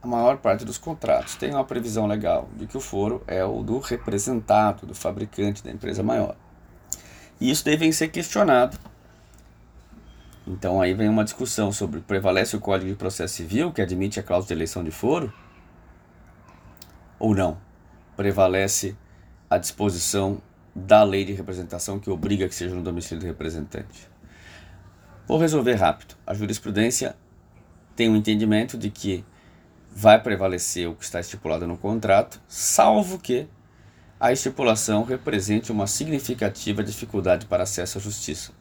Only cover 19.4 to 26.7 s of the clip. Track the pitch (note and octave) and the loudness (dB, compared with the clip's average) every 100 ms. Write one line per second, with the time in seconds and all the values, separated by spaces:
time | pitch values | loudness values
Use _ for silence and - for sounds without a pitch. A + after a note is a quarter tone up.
19.4 | - F2+ - - G#2 F2 - G2+ G2 G2+ | -2 -2 -2 -2 -2 0 -2 0 0 -2
20.4 | - _ - - F#2 G#2+ G#2 G2 F#2+ G2 | -10 _ -18 -12 6 8 8 4 -2 -6
21.4 | F2+ F#2 F2 F2+ - G2 G2+ F2+ G2+ G2+ | -8 -10 -10 -8 -6 -6 -4 -4 0 0
22.4 | F#2 - F2 F2+ F2 F2 F2 E2 F2 D#2 | 0 -4 -6 -6 -6 -6 -6 -8 -8 -6
23.4 | D#2 E2 D2 - - - - - - - | -8 -6 -8 -10 -14 -18 -20 -20 -20 -20
24.4 | - - - - - - - - - D#3 | -20 -20 -20 -20 -20 -20 -20 -20 -2 2
25.4 | E3 D3+ B2 A2+ F2 - - - - G2+ | 4 4 2 4 2 2 -8 -18 -8 -6
26.4 | G#2 G#2+ A2+ | -4 -4 -4